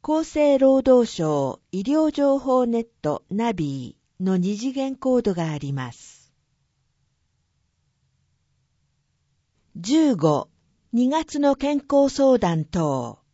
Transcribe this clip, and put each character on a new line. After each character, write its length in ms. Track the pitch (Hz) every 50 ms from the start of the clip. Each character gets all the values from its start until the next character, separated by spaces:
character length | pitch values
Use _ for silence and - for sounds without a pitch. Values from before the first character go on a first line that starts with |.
| -
厚 200 | - 311 320 320
生 340 | - - 302 294 294 277 262
労 240 | 269 269 269 269
働 280 | 262 262 254 247 233 -
省 500 | - - 165 156 151 143 139 131 - _ _ _
医 120 | - 190
療 280 | 202 240 294 311 320 302
情 300 | 294 285 285 277 269 277
報 260 | 262 269 254 254 247
ネ 140 | 233 233 233
ッ 60 | 226 _ _ _
ト 220 | - 151 143 - _ _
ナ 220 | 185 202 233 233
ビ 440 | 220 170 156 143 139 135 123 113 - _ _ _ _ _
の 180 | 185 190 190
二 200 | 180 180 190 208 208
次 140 | 233 269
元 240 | 254 269 269 269 269
コ 220 | _ - 262 254 247
ー 40 |
ド 100 | 233 208
が 200 | 185 175 165 160
あ 60 | 151 147
り 140 | 143 139
ま 200 | 139 135 127 117
す。 400 | - - - - - _ _ _ _ _ _ _ _ _ _ _ _ _ _ _ _ _ _ _ _ _ _ _ _ _ _ _ _ _ _ _ _ _ _ _ _ _ _ _ _ _ _ _ _ _ _ _ _ _ _ _ _ _ _ _ _ _ _ _ _ _ _ _ _ _ _ _ _ _ _ _ _
十 400 | - 165 202 277 320 320 285 240
五、 320 | 165 147 156 147 131 - _ _ _ _ _ _ _ _ _
二 160 | - 233 247 254
月 300 | 294 320 320 - - 294
の 160 | 285 277 277
健 220 | - 277 285 294
康 360 | 285 - _ 285 277 277 269
相 240 | - - 277 269 254 247
談 260 | 226 175 170 160 151
等。 560 | - - 180 160 147 135 131 120 117 - _ _ _